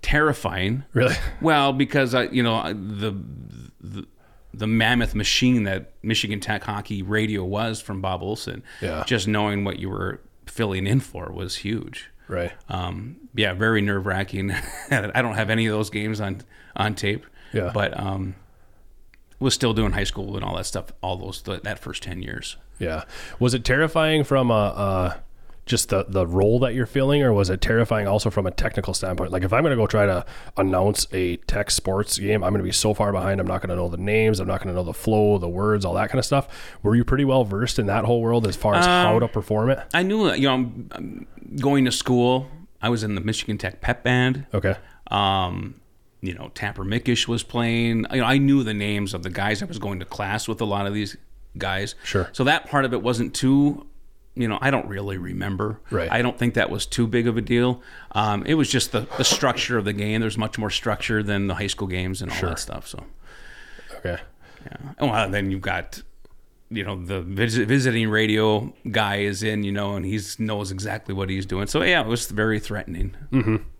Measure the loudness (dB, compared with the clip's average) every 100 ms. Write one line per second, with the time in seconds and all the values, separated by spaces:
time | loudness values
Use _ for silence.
0 | 2 4 4 2 -2 -2 -2 -2 -2 2
1 | 2 2 -4 0 2 4 4 2 2 2
2 | 2 2 2 2 2 2 -2 -6 -6 -4
3 | -4 -4 -8 -12 -14 -16 -18 _ -14 -12
4 | -14 _ _ -20 -20 -6 0 4 4 4
5 | 2 0 0 2 4 4 2 -2 -6 -10
6 | -2 0 0 -4 -4 -6 -4 -8 -6 -6
7 | -2 0 0 0 -2 -2 -2 -4 -8 -6
8 | -4 -4 -4 -6 -8 -12 -14 -8 -6 -4
9 | 0 0 2 2 2 0 -2 -4 -6 -6
10 | -6 -8 -14 _ -18 -4 -2 0 2 2
11 | 2 -10 -10 -8 -8 -6 -4 -4 -6 -14
12 | -18 -20 -8 -6 -6 -8 -10 -6 -6 -8
13 | -10 -14 -12 0 0 2 2 4 2 0
14 | -2 -2 -2 -4 -4 -4 -6 -12 -2 -2
15 | 0 -2 0 0 0 2 2 0 -2 -4
16 | -4 -4 -4 -6 -12 -20 -14 -2 -2 0
17 | -2 -4 -8 -20 -6 -4 -2 0 -2 -2
18 | -4 -4 -6 -8 -18 -20 -20 -20 -20 -20
19 | -20 -20 -20 -2 0 2 2 2 2 0
20 | -2 -4 -6 -6 -4 -4 -4 -6 -8 -8
21 | -6 -6 -8 -10 -8 -8 -6 -8 -8 -10
22 | -10 -10 -8 -10 -10 -14 -18 -6 -4 -4
23 | -8 -14 -14 0 2 2 2 2 2 2
24 | 2 2 2 2 4 4 2 0 -2 0
25 | -2 -4 -12 -16 -16 -16 -2 -2 2 0
26 | 2 0 2 4 4 4 2 0 0 2
27 | 4 4 6 4 4 2 2 4 4 2
28 | 2 2 2 0 -2 0 -2 0 -2 -4
29 | -2 -2 -2 0 2 4 4 4 4 4
30 | 4 2 -2 -10 -10 0 2 4 4 2
31 | -2 0 0 -2 0 0 2 0 0 0
32 | 0 -2 2 2 2 2 0 2 2 2
33 | 2 2 0 0 0 -2 -2 -2 -2 -2
34 | 2 4 4 4 0 -2 -2 -2 -4 -2
35 | 2 4 6 4 2 0 2 2 2 0
36 | 0 0 2 0 0 -8 -14 -2 4 4
37 | 6 4 6 4 4 0 0 0 2 2
38 | 4 2 4 4 2 2 2 6 6 6
39 | 6 4 2 -2 0 2 2 2 2 2
40 | 2 4 4 4 4 4 0 -4 -12 -10
41 | -10 -10 -14 -16 -10 -2 4 4 4 2
42 | 2 4 4 2 0 -14 -18 -6 0 0
43 | 0 -2 -2 -4 -2 -4 -4 -4 -2 0
44 | 2 2 2 0 -2 -2 0 -2 -6 -20
45 | -4 0 2 2 0 -4 -8 -12 _ _
46 | _ _ -8 -8 -12 -8 -8 -6 -4 -2
47 | 0 0 0 -2 -2 -2 0 2 2 0
48 | 0 0 4 4 6 4 2 -2 -2 -2
49 | -2 -4 -6 -2 -2 -2 -4 -6 -6 -6
50 | -8 -6 -4 -4 -4 -4 -2 0 0 -2
51 | -4 -6 -18 -20 -16 -8 -4 -2 -4 -8
52 | -2 0 0 0 4 4 2 0 2 0
53 | 0 0 -2 0 4 6 4 2 -10 -18
54 | -20 -20 -16 -4 -2 0 2 0 -2 -8
55 | -6 -6 -6 -6 -4 -2 -4 -4 -4 -2
56 | 0 0 0 0 0 2 0 -2 -4 0
57 | 2 4 2 0 2 2 4 0 -6 -20
58 | -8 -2 0 0 2 2 2 2 0 -2
59 | -4 0 0 2 2 0 0 0 0 -2
60 | -2 0 -2 -2 -4 -4 -4 -2 -2 -4
61 | 0 -2 0 0 -2 -2 -4 -4 -4 -2
62 | -4 -4 -6 -4 -4 -4 -8 -10 -12 -14
63 | -16 -18 -20 -18 -18 -18 -18 -18 -16 -10
64 | -8 -8 -10 -20 -20 -18 -16 -14 -16 -2
65 | 0 2 2 0 0 -2 -2 -4 -6 -12
66 | -16 -20 -20 -20 -20 _ -10 -6 -4 -6
67 | -4 -4 -4 0 2 2 4 4 4 2
68 | 2 4 4 4 4 4 0 -10 -4 0
69 | 0 0 -2 -2 -2 -2 -2 -2 -2 -4
70 | -4 -4 -6 -6 -4 -4 -4 -6 -6 -8
71 | -6 -4 -2 -4 -4 -4 0 2 4 4
72 | 2 -2 -2 0 0 0 -2 -6 -6 -4
73 | -4 -4 0 0 2 0 -2 -14